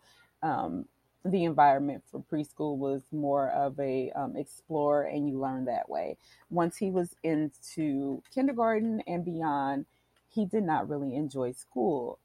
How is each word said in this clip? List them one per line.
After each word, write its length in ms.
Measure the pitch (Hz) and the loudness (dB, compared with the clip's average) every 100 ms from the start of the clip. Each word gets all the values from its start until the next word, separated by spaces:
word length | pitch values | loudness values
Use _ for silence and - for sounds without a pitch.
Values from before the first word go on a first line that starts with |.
| _ - _ _ | _ -20 _ _
Um, 460 | 156 123 - 90 - _ _ _ 185 | -2 -2 -2 -4 -8 _ _ _ 0
the 180 | 190 | 2
environment 600 | 170 151 143 139 143 127 - | 4 8 8 8 2 -4 -10
for 120 | 135 | -14
preschool 560 | - 156 143 - 151 135 | -6 -4 -4 -6 -4 -2
was 260 | 139 139 - | -2 -2 -4
more 380 | 151 143 139 135 | -4 0 2 2
of 280 | - 143 139 | 0 0 -2
a, 300 | 135 131 127 | -2 -2 -2
um, 260 | 143 127 139 | -4 -4 -6
explore 640 | - - - 156 147 147 | -8 -12 -4 0 4 4
and 240 | - 147 143 | 2 -2 -2
you 100 | 135 | 0
learn 280 | 135 131 127 | -2 -2 -2
that 240 | 113 - | -2 -2
way. 280 | 76 73 - - - - | -4 -4 -8 -16 -20 -4
Once 280 | 170 170 - | 0 0 0
he 120 | 190 | 0
was 260 | 185 180 - | 0 0 -2
into 1040 | 165 151 151 - - 160 151 139 139 135 - | 0 0 0 -6 -10 -4 -2 0 -2 -6 -6
kindergarten 720 | 262 277 233 226 220 226 220 | 0 0 2 2 2 0 -2
and 240 | - 175 175 | -4 -4 -4
beyond, 640 | 165 156 143 139 143 - _ _ _ _ | -2 0 0 0 -2 -6 _ _ _ _
he 160 | 226 190 | -4 0
did 180 | 220 | 0
not 240 | 170 151 143 | 2 2 0
really 280 | 143 139 131 | -2 -2 -2
enjoy 360 | 147 135 123 | -4 -2 -4
school. 680 | - - 247 214 135 120 - | -4 -6 0 2 0 -4 -10